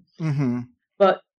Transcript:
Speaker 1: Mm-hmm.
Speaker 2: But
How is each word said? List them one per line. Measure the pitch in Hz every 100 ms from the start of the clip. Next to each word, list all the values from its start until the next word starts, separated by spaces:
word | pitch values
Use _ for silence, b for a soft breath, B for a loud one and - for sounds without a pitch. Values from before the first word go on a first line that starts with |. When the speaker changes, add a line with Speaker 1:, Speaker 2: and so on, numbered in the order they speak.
| _ -
Speaker 1:
Mm-hmm. | 160 143 131 123 123 _ _ -
Speaker 2:
But | 196 - _